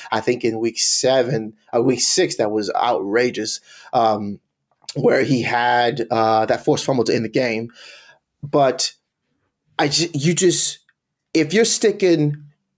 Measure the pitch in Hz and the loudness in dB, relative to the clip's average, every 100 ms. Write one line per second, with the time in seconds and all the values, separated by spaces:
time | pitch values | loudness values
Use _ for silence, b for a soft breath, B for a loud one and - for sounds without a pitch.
0 | B 113 123 123 120 110 113 113 - - | B -4 -2 -2 -2 -2 -4 -2 -2 0
1 | 127 131 117 113 107 b b 123 131 123 | 2 2 0 -2 -6 b b -2 0 0
2 | - - 175 - 110 107 101 - 120 104 | 0 0 0 -2 -2 -2 -2 -2 0 -2
3 | 98 113 127 107 107 - B B B 127 | -2 0 0 -2 -6 -8 B B B 0
4 | 113 104 101 101 _ _ _ _ - 120 | 2 0 -4 -10 _ _ _ _ -12 -2
5 | 120 127 135 127 117 120 120 123 120 117 | 2 2 2 0 0 0 2 2 2 -2
6 | 113 113 113 110 110 117 - 143 - 131 | -2 0 2 2 2 0 0 0 0 0
7 | 113 120 110 131 123 110 117 B B B | 0 -2 -2 -2 -2 -2 -6 B B B
8 | B B _ _ 143 147 135 123 - - | B B _ _ -2 2 2 2 -4 -8
9 | _ _ _ _ _ _ _ - 147 143 | _ _ _ _ _ _ _ -4 -2 0
10 | 170 147 151 165 180 151 - - _ _ | -2 -2 -2 2 2 2 0 -6 _ _
11 | _ _ _ 160 151 190 233 - 220 202 | _ _ _ -2 2 2 2 2 0 2
12 | 185 160 147 147 - _ _ | 2 2 2 -2 -10 _ _